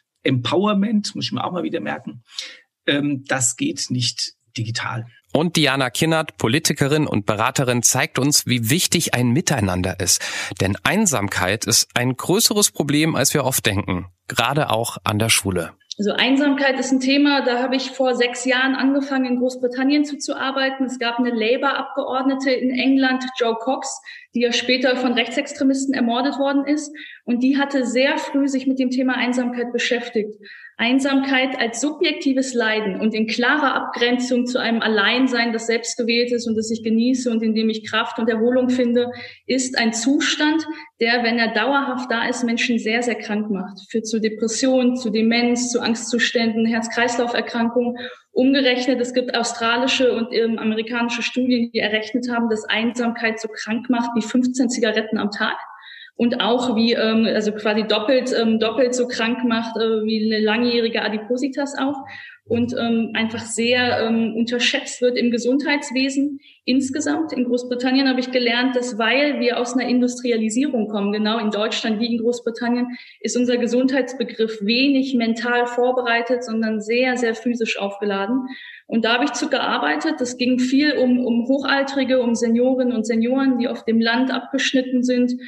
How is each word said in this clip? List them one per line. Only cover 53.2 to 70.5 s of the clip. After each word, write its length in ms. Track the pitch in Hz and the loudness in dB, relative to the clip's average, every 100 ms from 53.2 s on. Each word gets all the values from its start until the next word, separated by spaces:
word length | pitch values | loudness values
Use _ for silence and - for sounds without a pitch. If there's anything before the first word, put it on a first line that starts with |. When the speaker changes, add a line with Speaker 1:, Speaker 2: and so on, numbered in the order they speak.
| 226 220 | -2 -4
Speaker 3:
so 80 | 220 | -8
krank 400 | - - 233 - | -10 -6 -4 0
macht 220 | 247 247 226 | -2 0 -2
wie 100 | 214 | 0
fünfzehn 440 | 254 254 - 233 | 0 0 0 0
Zigaretten 480 | - 220 214 220 214 | 0 0 0 -2 -2
am 120 | 202 | -4
Tag. 280 | - 220 - - - - - - - | -2 -4 -4 -10 -18 -20 -20 -12 -2
Und 260 | 240 233 | 0 2
auch 340 | 196 254 254 220 | 0 0 0 2
wie, 200 | 226 233 | 2 2
ähm, 280 | 220 226 | 2 2
also 300 | 220 214 208 | 2 2 0
quasi 340 | 214 220 214 214 | -2 0 0 2
doppelt, 480 | 214 - 254 247 - | 0 2 2 2 0
ähm, 220 | 226 226 | 2 2
doppelt 340 | 220 220 247 | 0 2 0
so 140 | 254 240 | 2 -2
krank 380 | - 226 247 247 | -2 -2 0 0
macht, 320 | 226 226 214 | 0 -2 -2
äh, 260 | 226 220 | 0 0
wie 220 | 214 220 220 | 0 0 0
eine 180 | 214 | 2
langjährige 580 | 214 226 240 240 226 226 | 2 2 2 2 0 0
Adipositas 760 | 214 208 - 247 269 294 277 - | -2 -4 -4 -2 -2 -4 -6 -2
auch. 180 | 269 285 - - - - | -4 -4 -10 -16 -18 -16
Und, 320 | - 233 240 240 | -4 -2 0 -2
ähm, 340 | 233 233 226 | 0 0 0
einfach 320 | 214 226 233 - | -2 -2 -4 -6
sehr, 560 | - 233 247 247 - | -2 2 2 2 0
ähm, 320 | 226 226 226 226 | 0 2 0 0
unterschätzt 640 | 233 240 247 277 - - | -2 0 0 -2 -4 0
wird 160 | 247 247 | 0 2
im 140 | 240 | 0
Gesundheitswesen. 1080 | 233 202 277 311 294 - 247 269 269 285 277 - - - | 0 0 0 2 -2 -2 -2 -2 0 -2 -4 -14 -10 -2
Insgesamt 640 | 254 - 311 294 302 320 | 0 0 -2 -2 -2 -2
in 140 | - 247 | -2 0
Großbritannien 640 | 247 - 247 254 262 269 | 0 -2 -2 2 2 2
habe 100 | 247 | 2
ich 120 | 247 | 0
gelernt, 440 | 262 240 233 254 247 | 0 2 2 2 0
dass, 220 | 247 214 | -2 0
weil 420 | 220 247 294 247 | 2 4 2 2
wir 220 | 240 226 | 0 0
aus 140 | 240 254 | 0 -2
einer 120 | 247 | 2
Industrialisierung 1040 | 247 247 247 254 226 220 | 2 2 0 0 0 0